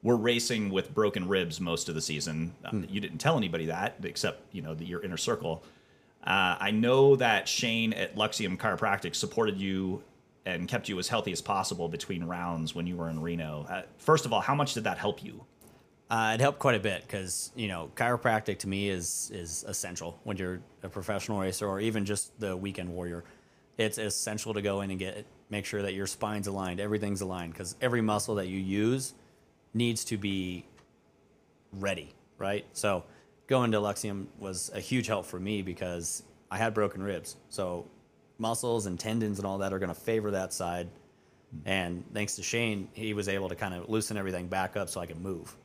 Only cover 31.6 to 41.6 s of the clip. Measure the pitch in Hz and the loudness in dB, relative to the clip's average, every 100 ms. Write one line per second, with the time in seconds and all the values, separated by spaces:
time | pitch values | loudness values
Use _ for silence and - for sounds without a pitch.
31.6 | _ 98 98 92 73 - _ _ 98 101 | _ -2 0 -2 -6 -18 _ _ 0 0
32.6 | - - 104 95 - - - _ - 131 | -2 -2 2 2 -2 -20 -20 _ 2 4
33.6 | 123 110 104 98 107 98 95 - 98 90 | 6 4 4 0 -4 -6 -8 -8 -6 -6
34.6 | - 104 92 127 107 107 87 90 95 104 | -6 -6 0 0 2 0 -2 -6 -2 -2
35.6 | 92 85 90 87 82 - - - _ 92 | -2 -4 -4 -4 -4 -6 -10 -20 _ 0
36.6 | 113 107 104 95 98 90 - - - - | 0 4 2 0 -4 -4 -6 -16 -12 -4
37.6 | 92 87 85 - _ _ _ _ 113 117 | -4 -4 -8 -18 _ _ _ _ -2 0
38.6 | 123 117 98 87 110 113 107 101 98 98 | 2 0 0 -4 -2 0 0 0 -2 -2
39.6 | 98 95 95 85 - 113 104 98 95 - | -2 0 -2 -2 0 0 2 0 -2 -2
40.6 | 87 87 87 - - _ _ _ _ - | -2 -2 -6 -10 -20 _ _ _ _ -10